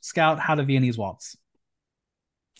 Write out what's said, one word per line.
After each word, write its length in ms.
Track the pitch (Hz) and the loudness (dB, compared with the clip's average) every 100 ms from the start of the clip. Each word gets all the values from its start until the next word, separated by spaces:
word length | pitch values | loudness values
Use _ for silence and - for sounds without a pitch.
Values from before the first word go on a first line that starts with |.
Scout 400 | - - 160 156 | -8 2 2 2
how 160 | 156 151 | 0 0
to 80 | |
Viennese 340 | 139 135 127 113 | 2 2 2 0
waltz? 380 | 98 92 - - _ _ _ _ _ _ _ _ _ _ _ _ | -6 -10 -16 -18 _ _ _ _ _ _ _ _ _ _ _ _